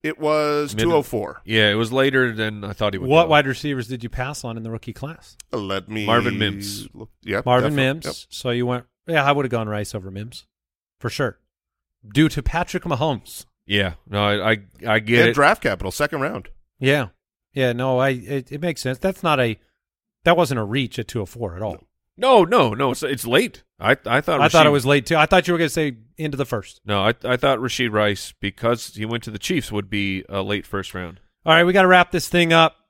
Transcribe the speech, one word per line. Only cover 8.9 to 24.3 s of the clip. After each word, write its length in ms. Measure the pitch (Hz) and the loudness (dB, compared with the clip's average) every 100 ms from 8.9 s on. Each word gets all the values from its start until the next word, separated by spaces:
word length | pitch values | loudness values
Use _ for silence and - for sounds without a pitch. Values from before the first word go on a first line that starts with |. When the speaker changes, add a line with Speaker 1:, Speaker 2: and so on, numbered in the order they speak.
| _ - | _ -8
Speaker 3:
yeah, 180 | 160 | -4
I 80 | 139 | -2
would 140 | 143 135 | -2 -2
have 40 | |
gone 180 | 117 107 | -4 -4
Rice 240 | 104 104 | -6 -8
over 160 | 107 95 | -10 -12
Mims 340 | 95 113 - _ _ _ _ _ _ | -14 -14 -18 _ _ _ _ _ _
for 100 | 120 | -8
sure. 300 | - 127 - _ _ _ _ _ _ 107 | -4 -4 -4 _ _ _ _ _ _ -4
Due 220 | 107 156 | 2 2
to 140 | - | 2
Patrick 400 | - 165 175 185 | -2 -2 -4 -6
Mahomes. 640 | 175 127 156 117 - - - _ | -4 -2 -2 -4 -10 -20 -20 _
Speaker 2:
Yeah, 300 | - 101 95 82 _ | -4 -2 -2 -6 _
no, 160 | 101 | -2
I, 280 | 104 104 101 | 0 0 0
I, 80 | 110 98 _ 113 | -2 -4 _ -2
I 120 | 110 | 0
get 220 | 107 120 | 2 4
Speaker 1:
And 80 | 117 | 4
Speaker 2:
it. 40 | |
Speaker 1:
draft 280 | 117 143 220 | 4 2 2
capital, 300 | 135 95 98 | -2 -4 -6
second 280 | - 147 151 | -4 -4 -2
round. 280 | 139 - - - _ _ | -6 -8 -14 -20 _ _
Speaker 3:
Yeah. 280 | 131 143 107 _ _ _ _ | 0 2 -2 _ _ _ _
Yeah, 180 | 139 127 | -2 0
no, 260 | 120 131 127 | 0 0 2
I, 100 | 135 | 0
it, 400 | 127 95 139 127 | -2 -6 -8 -8
it 80 | 143 | -6
makes 200 | 175 147 | -6 -4
sense. 160 | 127 127 | -6 -2
That's 240 | 190 185 | -4 -2
not 160 | 175 143 | -2 0
a, 160 | 120 107 _ _ _ _ _ _ | 0 -4 _ _ _ _ _ _
that 120 | 170 170 | 2 4
wasn't 220 | 156 127 | 2 0
a 40 | |
reach 340 | 104 127 123 - | -2 -2 -4 -6
at 80 | 113 | -8
two 140 | 120 | -8
oh 40 | 95 | -8
four 280 | 117 104 85 | -8 -10 -8
at 60 | |
all. 160 | 107 82 _ _ _ - | -8 -10 _ _ _ -2
Speaker 2:
No, 260 | 254 240 | 6 6
no, 300 | 170 233 120 | 6 4 2
no. 160 | 107 139 | 2 -2
It's, 120 | - | -2
it's 220 | 135 135 117 | -4 -4 0
late. 360 | 135 247 - _ _ | 0 0 -8 _ _
I, 140 | 95 139 - | 0 0 2
I 140 | 127 | 0
thought 200 | 160 | 0